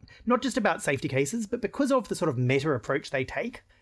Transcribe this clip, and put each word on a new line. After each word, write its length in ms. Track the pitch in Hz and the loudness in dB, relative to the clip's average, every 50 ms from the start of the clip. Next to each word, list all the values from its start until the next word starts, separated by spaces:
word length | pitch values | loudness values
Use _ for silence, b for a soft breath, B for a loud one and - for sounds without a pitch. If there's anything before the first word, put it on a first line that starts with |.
| - B B B B | -16 B B B B
not 160 | 220 247 247 | 2 2 2
just 160 | 262 262 - | 2 0 0
about 260 | 262 202 202 165 - | 2 2 2 0 2
safety 260 | - - 143 131 - 143 | 0 0 0 0 -2 0
cases, 380 | 123 131 143 143 226 240 220 | 2 2 0 0 0 -4 -4
but 140 | 196 - 240 | -4 -4 -4
because 320 | 214 202 - - 285 240 | -4 -4 0 0 2 2
of 160 | 269 262 202 - | 2 2 2 0
the 60 | 240 | -2
sort 160 | - 180 165 | 0 0 0
of 80 | 127 120 | 2 2
meta 320 | 127 123 135 139 131 160 | 2 4 2 2 4 2
approach 400 | 139 120 - - 135 147 - - | 0 0 0 -2 -2 -2 -2 -2
they 140 | - 131 131 | -4 -4 -4
take, 380 | - - 139 170 240 - - - _ _ _ | -2 -4 -4 -4 -6 -8 -10 -18 _ _ _